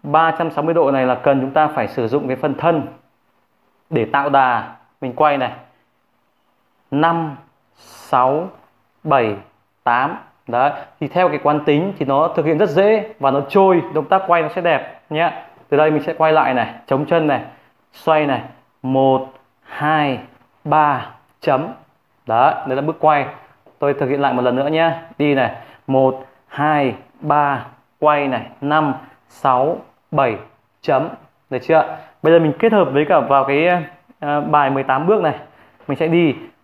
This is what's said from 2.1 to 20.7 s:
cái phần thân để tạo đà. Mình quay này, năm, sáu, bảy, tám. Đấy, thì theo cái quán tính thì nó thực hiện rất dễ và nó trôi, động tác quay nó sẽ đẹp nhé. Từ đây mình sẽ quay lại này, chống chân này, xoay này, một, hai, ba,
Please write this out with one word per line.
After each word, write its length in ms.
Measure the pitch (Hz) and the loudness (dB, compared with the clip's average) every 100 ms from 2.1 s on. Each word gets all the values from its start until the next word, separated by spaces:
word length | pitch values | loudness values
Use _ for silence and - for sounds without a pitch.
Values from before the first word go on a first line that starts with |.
| 143 131 | -2 -4
cái 100 | 127 | -4
phần 180 | 147 | -4
thân 280 | 135 165 160 - - _ _ _ _ _ _ _ _ _ | -2 0 0 -4 -16 _ _ _ _ _ _ _ _ _
để 140 | 151 | -4
tạo 240 | 107 143 143 | 0 -2 0
đà. 440 | 139 127 117 104 - _ _ | 0 2 -2 -6 -18 _ _
Mình 120 | 131 | -12
quay 260 | 120 151 143 | -2 0 0
này, 140 | 123 - - _ _ _ _ _ _ _ _ _ _ _ _ | -4 -8 -20 _ _ _ _ _ _ _ _ _ _ _ _
năm, 460 | 139 165 170 160 139 _ _ _ _ | -2 0 0 -6 -10 _ _ _ _
sáu, 720 | - - - 131 127 147 190 - _ _ _ _ | -20 -20 -2 2 2 0 -4 -14 _ _ _ _
bảy, 320 | 156 139 113 101 - _ _ _ | 0 2 2 -4 -14 _ _ _
tám. 320 | 131 120 139 - - _ - | -2 0 -2 -6 -18 _ -6
Đấy, 240 | 120 139 - - _ | 0 0 -2 -16 _
thì 80 | 139 | -4
theo 200 | 175 180 | 0 0
cái 100 | 147 | 0
quán 220 | 151 151 | 0 0
tính 280 | 151 147 190 196 | 0 0 0 -4
thì 80 | 135 | -2
nó 220 | 139 165 | 0 0
thực 180 | 170 156 | 0 0
hiện 120 | 156 | 0
rất 100 | 202 | 2
dễ 460 | 151 202 220 208 - | 2 2 2 -2 -2
và 120 | 139 | 0
nó 100 | 139 - | 0 0
trôi, 340 | 202 190 175 - | 4 4 4 0
động 100 | 151 | -6
tác 180 | 143 190 190 | 0 0 2
quay 160 | 170 | 0
nó 60 | 151 | 0
sẽ 120 | 185 | -2
đẹp 400 | 170 143 - - _ | 0 0 -4 -18 _
nhé. 220 | 151 165 - - - _ | -2 -2 -4 -18 -20 _
Từ 80 | 147 | 2
đây 140 | 156 | 2
mình 120 | 151 | 2
sẽ 120 | 151 | -4
quay 180 | 156 160 | 0 2
lại 220 | 156 131 | 4 2
này, 200 | 127 113 - - | 0 -4 -8 -4
chống 200 | 135 147 | -2 0
chân 200 | 170 156 | 0 2
này, 140 | 127 - - _ _ _ | -2 -6 -20 _ _ _
xoay 340 | - - 156 147 | -6 0 2 2
này, 160 | 123 - - _ _ | -4 -6 -20 _ _
một, 440 | 127 131 135 131 131 - _ _ | -2 2 2 2 -2 -18 _ _
hai, 560 | - - 147 156 147 120 - _ _ _ | -18 -6 -2 0 -2 -4 -10 _ _ _
ba, 420 | 151 | -2